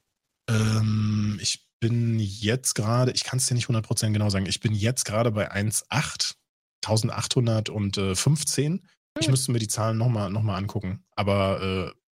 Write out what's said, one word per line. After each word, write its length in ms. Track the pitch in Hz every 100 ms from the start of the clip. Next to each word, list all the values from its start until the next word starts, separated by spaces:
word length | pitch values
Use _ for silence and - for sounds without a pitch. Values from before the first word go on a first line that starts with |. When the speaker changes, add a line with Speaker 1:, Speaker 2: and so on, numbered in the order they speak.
| _ _ _ _ -
Speaker 1:
Ähm, 920 | 110 110 110 110 107 107 107 104 104
ich 260 | - - _ -
bin 400 | 113 120 117 113
jetzt 560 | 101 98 107 123 - -
gerade, 360 | 107 120 127
ich 120 | -
kann's 240 | - 131 -
dir 80 | 123
nicht 120 | -
hundert 180 | 113 110
Prozent 280 | - 107
genau 160 | 104 104
sagen, 160 | 95 95
ich 140 | -
bin 140 | 107
jetzt 320 | 107 113 127 -
gerade 260 | 107 120
bei 200 | 107 95
eins 340 | 98 107 - -
acht, 480 | - - - - - _ _ _ -
tausendachthundert 880 | - 110 110 104 - - 117 110 107
und 260 | 107 98 101 98 92
fünfzehn. 720 | 135 156 - - 147 190 _ _ _ -
Ich 80 | 320
Speaker 2:
Hm. 40 |
Speaker 1:
müsste 200 | 131 -
mir 80 | 120
die 80 | 110
Zahlen 300 | - 110 110
noch 120 | 123
mal, 200 | 110 101
noch 140 | 104
mal 140 | 107 95
angucken. 480 | 101 107 92 107 _ -
Aber, 460 | 101 101 98 92
äh, 320 | 95 95 76 - _